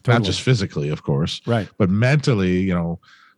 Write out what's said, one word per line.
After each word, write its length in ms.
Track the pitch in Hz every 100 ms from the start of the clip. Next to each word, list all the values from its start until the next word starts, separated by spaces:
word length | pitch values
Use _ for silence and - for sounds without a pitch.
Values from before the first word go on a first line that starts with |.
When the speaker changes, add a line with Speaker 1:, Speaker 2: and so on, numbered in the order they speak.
| -
Speaker 1:
not 80 |
Speaker 2:
Totally. 120 | 120 101
Speaker 1:
just 160 | 90
physically, 460 | - 120 95 - 73
of 120 | 78
course, 380 | - 71 82 - -
Speaker 2:
Right. 220 | 117 90 -
Speaker 1:
but 100 | 92
mentally, 720 | 101 123 147 147 110 92 90
you 140 | 95
know, 240 | 87 85 85 _ - _